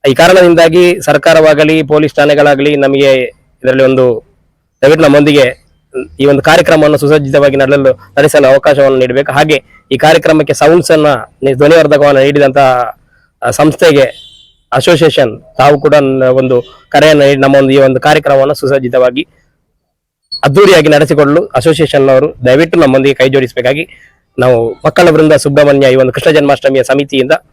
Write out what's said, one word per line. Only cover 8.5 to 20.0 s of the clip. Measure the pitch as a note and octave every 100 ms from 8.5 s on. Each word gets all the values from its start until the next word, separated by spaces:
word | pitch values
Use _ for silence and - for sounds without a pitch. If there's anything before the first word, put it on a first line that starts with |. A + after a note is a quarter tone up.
| C3+ D#3 C#3 C3+ C3
ನೀಡಬೇಕು. | B2+ B2+ C#3+
ಹಾಗೆ | C3+ D#3 C#3+ _ _ _
ಈ | C3
ಕಾರ್ಯಕ್ರಮಕ್ಕೆ | D3+ E3 - D#3 D3
ಸೌಂಡ್ಸ್ | C#3 D3+ F3 D#3
ಅನ್ನ, | D#3+ D3+ B2+ A2 _
ನಿ-, | C3+
ಧ್ವನಿವರ್ಧಕವನ್ನು | C3 D3 E3 D3+ D3 C#3+ C#3
ನೀಡಿದಂತಹ, | C#3 C#3+ C#3 C3+ C3+ B2+ A#2 - _ _ _ _
ಆ, | A#2+
ಸಂಸ್ಥೆಗೆ, | A#2+ D3+ - E3+ C#3+ B2+ - - - _ _ _
ಅಸೋಸಿಯೇಷನ್ | B2+ - D#3 D#3 C#3 B2 G#2 - -
ತಾವು | C3+ D3
ಕೂಡ | D3
ನ-, | D3 C#3 C3+
ಒಂದು | C3 C3 C3 B2 - - _
ಕರೆಯನ್ನು | C#3+ D#3 D3+
ನೀಡಿ | C#3 C#3
ನಮ್ಮ | C3+ C#3
ಒಂದು | C3+
ಈ | C#3
ಒಂದು | C3+ B2+
ಕಾರ್ಯಕ್ರಮವನ್ನು | D3 D3+ C#3+ C#3 C#3
ಸುಸಜ್ಜಿತವಾಗಿ | C#3+ C3+ C#3 B2 B2+ B2+ B2+ - _ _ _ _ _ _ _